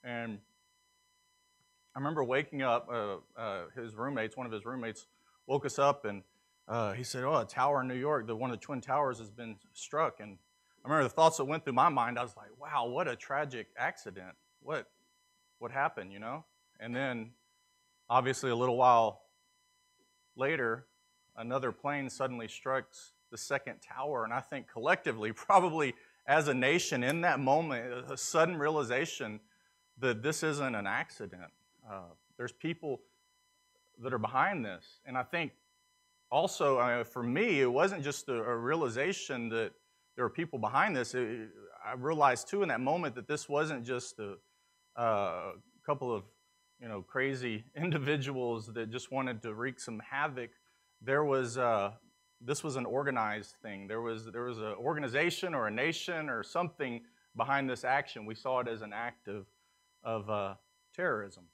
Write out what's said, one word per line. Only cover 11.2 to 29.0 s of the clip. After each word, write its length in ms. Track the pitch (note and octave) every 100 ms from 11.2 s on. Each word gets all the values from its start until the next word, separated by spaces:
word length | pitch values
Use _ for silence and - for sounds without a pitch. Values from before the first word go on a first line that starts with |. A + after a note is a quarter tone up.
| D#3+ D#3+
that 80 |
went 180 | C3+ D#3
through 100 | D3
my 160 | B2+ D#3+
mind. 300 | C3+ A#2 A#2+
I 20 |
was 160 | B2 -
like, 140 | G#2 -
"Wow, 280 | D3 C#3+ A#2+
what 180 | C3 F3
a 80 |
tragic 540 | A#2 - C#3+ D3 B2+ G#2
accident. 600 | - C#3 F#3 G#2+ F#2 F#2 - _ _
What, 260 | - D3+ A#2 _ _ _ _ _ _ _
what 140 | A#2+
happened," 420 | C3 D3 A#2+ F#2
you 60 | G2
know? 260 | A2+ D3 - _ _ _
And 140 | A2+
then, 360 | B2 C3+ A#2+ A2+ - _ _ _ _ _ _ -
obviously, 400 | B2 B2 B2+ C3
a 60 |
little 200 | A#2 B2+
while 460 | A#2+ B2+ A#2 A2 G2+ _ _ _ _ _ _ _ _ _ _ _
later, 520 | - C3 D#3+ A#2 A#2+ C3 _ _ _ _ -
another 340 | A#2 C3 B2+
plane 380 | - C#3 C#3+ C3
suddenly 400 | - C3 A#2+ A2
strikes 640 | - C3 C3 - - - _ _
the 60 | A#2
second 420 | - C#3 C3 -
tower. 460 | - B2 D3 C3
And 80 | A2
I 80 | B2
think 260 | - C#3 -
collectively, 600 | A#2 C3+ F#3 D#3+ A2 G#2+
<laughs> 0 |
probably 640 | A2 - G3 F3+ D#3 C#3 - - _ -
as 220 | D3+ D3
a 40 |
nation 500 | B2+ C3 E3+ - C3+
in 180 | B2 E3
that 180 | F3 C#3
moment, 460 | C3+ D3 E3 B2 B2
a, 200 | B2 -
a 40 | C3+
sudden 400 | - E3+ E3 E3+
realization 840 | D3 D#3 A#2 B2